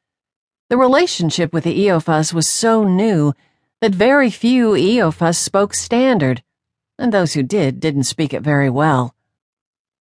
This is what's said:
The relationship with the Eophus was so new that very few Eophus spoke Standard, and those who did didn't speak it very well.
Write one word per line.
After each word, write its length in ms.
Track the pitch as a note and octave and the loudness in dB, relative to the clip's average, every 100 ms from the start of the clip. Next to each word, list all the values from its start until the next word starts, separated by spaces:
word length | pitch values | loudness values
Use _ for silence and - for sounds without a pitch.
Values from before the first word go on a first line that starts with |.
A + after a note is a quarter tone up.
| _ _ _ _ _ _ _ | _ _ _ _ _ _ _
The 80 | B3 | 2
relationship 760 | B3+ C4+ F4 - E3 D#3+ E3 | 4 4 0 -2 -4 -2 -2
with 120 | E3 | -2
the 220 | E3+ D3+ G3+ | -2 0 0
Eophus 460 | E3+ - D#3 D#3 | 0 0 -2 0
was 160 | E3+ D3+ | -2 -4
so 360 | - A3+ A3+ | -2 0 2
new 500 | G3+ F#3 A3 F3+ D3 - _ _ _ _ | 2 0 0 2 0 -2 _ _ _ _
that 140 | A3 | -4
very 360 | F#3 A3+ C#4+ B3+ | 2 2 4 2
few 420 | - A#3 B3+ A3+ | 0 0 2 2
Eophus 640 | F#3 F3+ A#3+ E3+ - E3+ E3+ | 2 2 2 0 0 -2 -2
spoke 380 | - G3 G3+ | -2 -2 -2
Standard, 680 | - - A#3+ C4 A3+ C3+ B2 _ _ _ _ _ - | -4 -4 0 2 2 0 -2 _ _ _ _ _ -6
and 140 | B3 | 0
those 220 | G#3 E3+ | 0 0
who 80 | D3 | -2
did 360 | C3 G3+ C#3 C3 | -2 0 -2 -2
didn't 260 | D#3+ C#3+ | -4 -2
speak 280 | C3 - D3 | -4 -4 -4
it 100 | - | -2
very 280 | B2+ C#3+ C#3 | 0 0 0
well. 440 | B2+ D#3 C3 B2 _ _ _ _ _ _ _ _ _ | 0 0 0 -2 _ _ _ _ _ _ _ _ _